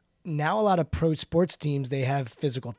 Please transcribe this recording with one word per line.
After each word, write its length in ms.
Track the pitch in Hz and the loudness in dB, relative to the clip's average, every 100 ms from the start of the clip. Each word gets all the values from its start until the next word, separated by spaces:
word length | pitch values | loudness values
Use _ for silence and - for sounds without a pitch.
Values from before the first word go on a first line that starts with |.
| _ _ 180 | _ _ -6
Now 340 | 147 151 208 | -2 0 2
a 20 | |
lot 160 | 208 175 | 4 2
of 140 | 151 | 2
pro 220 | - 165 | 0 0
sports 420 | 151 - 165 180 - | 0 0 2 2 0
teams, 320 | 151 139 127 | -2 -2 -2
they 140 | 135 | -2
have 260 | 127 139 120 | 0 0 -4
physical 460 | - 147 127 120 | -4 -4 -4 -8